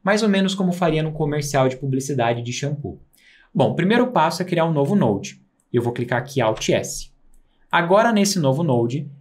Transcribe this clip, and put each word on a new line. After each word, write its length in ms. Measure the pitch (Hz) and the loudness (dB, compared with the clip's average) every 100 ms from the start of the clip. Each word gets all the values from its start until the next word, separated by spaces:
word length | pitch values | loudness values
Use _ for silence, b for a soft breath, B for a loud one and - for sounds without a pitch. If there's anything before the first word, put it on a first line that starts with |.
mais 220 | 185 214 | -2 2
ou 40 | 220 | 2
menos 280 | 196 190 - | 2 0 0
como 160 | 185 | -2
faria 320 | 175 170 156 | 0 0 0
num 80 | 156 | -2
comercial 560 | 156 147 147 143 139 131 | -2 -2 -2 -2 2 0
de 80 | 131 | 0
publicidade 680 | 139 131 135 131 117 120 | -4 -4 -2 -2 0 -2
de 100 | 120 | -4
shampoo. 480 | 123 143 147 107 76 - b b b b | -6 -6 -6 -8 -12 -20 b b b b
Bom, 160 | - 117 | 0 0
o 60 | 147 | 2
primeiro 320 | 180 240 254 | 2 2 2
passo 340 | 165 160 165 | 2 0 0
é 20 | |
criar 200 | 180 165 | -2 0
um 80 | 165 | 0
novo 240 | 151 139 202 | 0 2 2
node. 440 | 123 98 - - _ _ - | 2 0 -4 -16 _ _ -4
Eu 100 | 123 | -2
vou 100 | 117 | -2
clicar 260 | 123 120 120 | -4 -2 -2
aqui 220 | - 135 | -2 0
Alt 300 | 110 110 - | 0 0 0
S. 400 | 117 - - - _ _ - _ _ - | -2 -2 -10 -14 _ _ -20 _ _ -2
Agora 400 | 170 170 202 233 | 0 4 4 4
nesse 300 | 208 196 180 | 2 2 2
novo 240 | 139 135 | 0 0
node, 440 | 139 120 120 139 - - | 0 0 0 -4 -8 -14